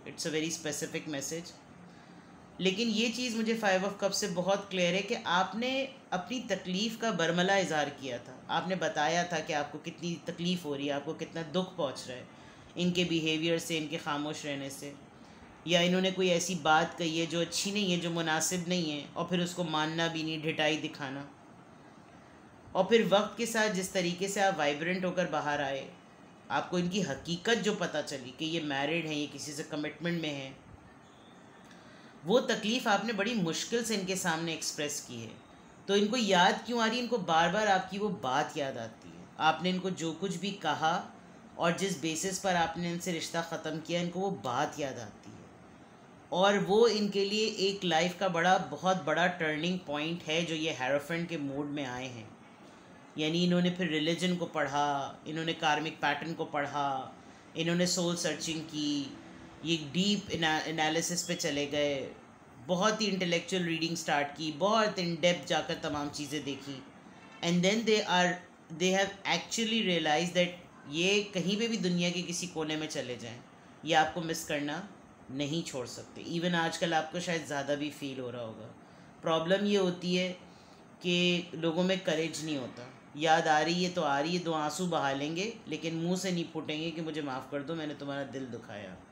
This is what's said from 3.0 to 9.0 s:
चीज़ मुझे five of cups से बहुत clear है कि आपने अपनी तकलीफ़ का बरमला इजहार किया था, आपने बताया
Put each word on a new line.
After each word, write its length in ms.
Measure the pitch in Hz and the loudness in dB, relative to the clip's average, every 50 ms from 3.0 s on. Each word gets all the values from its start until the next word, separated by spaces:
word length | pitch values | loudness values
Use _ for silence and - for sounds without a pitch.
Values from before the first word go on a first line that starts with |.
| 240 247 | 2 2
चीज़ 280 | 226 240 247 247 220 | 2 0 -2 -2 0
मुझे 180 | 226 220 220 226 226 | 0 0 0 0 2
five 260 | 220 196 185 185 190 | 4 4 4 4 2
of 80 | 196 196 - | 0 0 0
cups 140 | 202 190 190 | 0 0 0
से 140 | - 214 190 | 0 -2 -2
बहुत 380 | 175 180 175 185 196 202 196 - | 0 0 2 2 2 0 0 -2
clear 240 | 185 185 175 175 175 | 0 2 2 4 2
है 80 | 196 | 2
कि 120 | 202 202 233 | 0 -2 -4
आपने 560 | - - 175 170 185 190 190 - 226 240 254 262 269 262 - - - - - | -4 0 2 2 2 2 2 0 -2 -2 0 0 -2 -2 -4 -6 -14 -8 -6
अपनी 260 | - 185 180 - 247 254 | -4 -4 -4 -4 -6 -6
तकलीफ़ 560 | - - 196 185 - 180 180 185 220 233 226 - | -4 -2 -4 -2 -2 -2 0 0 0 0 -2 -2
का 120 | 233 226 | -2 0
बरमला 440 | 214 165 165 160 170 175 180 190 196 | 0 2 2 2 4 4 4 4 4
इजहार 320 | 196 180 143 156 151 143 143 | 4 4 2 2 0 0 0
किया 280 | 139 - 135 131 120 120 | -2 -6 -6 -6 -6 -6
था, 160 | - - 127 - - - | -8 -12 -16 -14 -6 -2
आपने 260 | 131 165 160 180 190 | -2 -2 0 0 -2
बताया 480 | 170 - - - 151 | 0 0 0 0 2